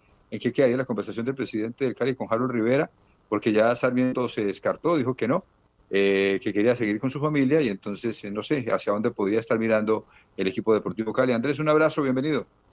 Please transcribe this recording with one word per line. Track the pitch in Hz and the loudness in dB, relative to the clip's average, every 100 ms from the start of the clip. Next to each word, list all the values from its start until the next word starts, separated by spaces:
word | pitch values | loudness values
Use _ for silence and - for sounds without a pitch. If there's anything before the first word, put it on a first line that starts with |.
| _ _ _ | _ _ _
¿En | 104 | -6
qué | 123 | -2
quedaría | 131 127 127 | 2 2 2
la | 127 | -2
conversación | 107 98 98 117 | -4 -6 -6 -4
del | |
presidente | 135 110 110 110 - 131 | -4 -4 -4 -4 -4 -4
del | 104 | -2
Cali | 123 | -2
con | 127 101 | -4 -2
Harold | 113 127 | -2 0
Rivera? | 120 110 139 170 _ _ _ - | 0 2 2 0 _ _ _ -4
Porque | 104 117 | -2 2
ya | 107 113 120 | 4 4 4
Sarmiento | 127 123 127 127 120 | 0 2 0 0 -4
se | - 101 | -2 -2
descartó, | 95 104 92 156 165 | -2 -2 -2 0 0
dijo | 123 127 | 0 -2
que | 113 | -2
no, | 170 - _ _ _ - | -2 -4 _ _ _ -4
eh, | 98 98 98 98 98 | 0 4 4 2 0
que | 107 | -2
quería | 101 113 117 | 0 2 2
seguir | 110 104 | 0 -2
con | 131 | -2
su | 135 | -2
familia | 151 147 131 156 | -2 2 2 2
y | 127 | 2
entonces, | 98 107 98 117 104 | -2 -8 -6 -6 -6
eh, | 104 | -8
no | 107 | -6
sé | - 147 110 | -2 -2 0
hacia | 98 - | -2 0
dónde | 104 117 | 0 0
podría | - 98 110 | 0 0 0
estar | - 113 | 0 0
mirando | 113 107 107 110 - - _ - | 2 2 2 0 -4 -20 _ -6
el | 95 | -4
equipo | - 107 | -2 2
Deportivo | 107 95 87 110 | 2 0 -4 -4
Cali. | 107 131 | 0 0
Andrés, | 117 135 147 | 0 -2 -2
un | 156 | 2
abrazo, | 156 156 156 | 4 4 2
bienvenido. | 135 131 151 135 - _ _ | 0 0 0 -2 -6 _ _